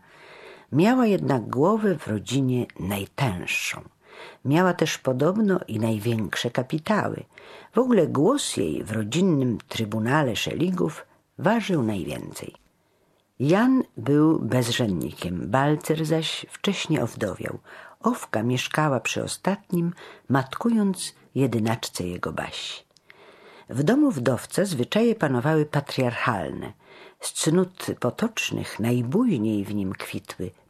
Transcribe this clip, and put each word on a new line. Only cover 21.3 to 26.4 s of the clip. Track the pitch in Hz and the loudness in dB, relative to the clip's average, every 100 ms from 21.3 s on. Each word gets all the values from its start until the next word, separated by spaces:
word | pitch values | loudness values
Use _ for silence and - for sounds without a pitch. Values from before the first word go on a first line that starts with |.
jedynaczce | 127 135 113 113 117 - - 90 | 0 0 2 0 -2 -4 -6 -6
jego | 87 85 | -6 -6
Basi. | 80 - - - - - _ _ - - - - - - | -6 -8 -8 -10 -12 -18 _ _ -20 -20 -20 -20 -20 -8
W | 123 | 0
domu | 151 269 285 | 2 4 4
wdowca | 151 123 117 - - | 2 0 0 -2 -2
zwyczaje | 196 135 123 208 233 | 0 -2 0 2 2
panowały | 220 147 123 139 156 151 | 2 2 2 2 2 2
patriarchalne. | 143 - - 123 113 - 104 | -2 -2 0 0 0 -2 0